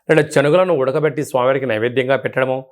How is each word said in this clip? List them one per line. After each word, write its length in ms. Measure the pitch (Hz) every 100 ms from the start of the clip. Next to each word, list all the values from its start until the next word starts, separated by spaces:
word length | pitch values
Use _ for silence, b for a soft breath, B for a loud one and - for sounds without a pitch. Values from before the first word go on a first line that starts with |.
| -
లేదా 200 | 156 151
శనగలను 440 | 147 143 175 185
ఉడకబెట్టి 500 | 151 131 147 151 139
స్వామివారికి 420 | 135 131 123 127 127
నైవేద్యంగా 500 | 107 120 123 127 135
పెట్టడము, 480 | 127 131 131 131 -